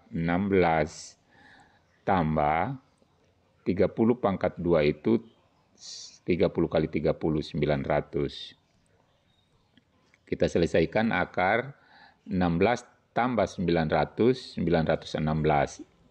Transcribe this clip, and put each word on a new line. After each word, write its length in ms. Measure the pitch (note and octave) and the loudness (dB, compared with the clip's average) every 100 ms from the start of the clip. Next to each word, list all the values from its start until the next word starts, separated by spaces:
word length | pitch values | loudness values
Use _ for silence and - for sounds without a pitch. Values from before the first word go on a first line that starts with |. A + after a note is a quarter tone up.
| _ | _
enam 400 | E2+ E2 F2 G2+ | -6 -2 -2 2
belas. 640 | F#2+ F2 D#2+ D#2 - - - _ _ - - _ _ _ _ | 2 4 2 0 -4 -20 -20 _ _ -20 -20 _ _ _ _
Tambah 720 | - F#2+ D#2 D2+ D2 D#2+ G#2+ C3+ _ _ _ _ _ _ _ _ | -2 0 2 0 2 0 -2 -6 _ _ _ _ _ _ _ _
tiga 240 | - F#2 F2+ | -4 0 0
puluh 320 | - A2+ A#2+ | 2 0 2
pangkat 400 | A2 F2+ F2+ - | 0 0 -4 -2
dua 240 | E2+ E2 | 2 4
itu 400 | D2+ D#2 A2 A2+ - _ _ _ _ _ - - - - - | 4 0 0 0 -2 _ _ _ _ _ -20 -18 -18 -16 -4
tiga 240 | F2 F2 | 0 0
puluh 160 | - E2 | 0 0
kali 240 | E2 D#2 | 0 -2
tiga 240 | D#2+ D2+ | -2 -2
puluh, 240 | D2 E2+ D#2 | -2 -2 -2
sembilan 480 | D2 D#2+ D2 C#2+ C2+ | -4 -4 0 -2 0
ratus. 720 | D2 - C#2+ C#2 - - - _ _ _ _ _ _ _ _ _ _ _ _ _ _ _ _ - | -2 -2 -6 -6 -8 -18 -20 _ _ _ _ _ _ _ _ _ _ _ _ _ _ _ _ -8
Kita 240 | - E2+ | -2 0
selesaikan 640 | F#2+ E2 F2+ D#2+ G#2+ A2+ | 2 2 4 2 2 0
akar 560 | F#2 F2 - F#2 A2+ C3+ - _ - - _ - | 0 -2 0 0 0 -2 -12 _ -20 -20 _ -6
enam 320 | F#2 F2+ E2 | 0 0 4
belas 240 | G#2 A#2+ - _ _ | 2 2 -4 _ _
tambah 320 | - A#2+ A2+ | -4 -2 0
sembilan 480 | F#2 - F2 E2+ D#2+ | -2 -2 0 2 2
ratus, 640 | D#2+ D2+ - A2+ B2+ - - | 0 0 2 2 2 -4 -6
sembilan 320 | E2 E2 D#2+ | 0 2 2
ratus 320 | D#2+ - G2+ | 0 -2 -4
enam 240 | D2+ D#2 | -2 0
belas. 400 | D2+ D2 C2+ - - _ _ | 2 2 0 -6 -20 _ _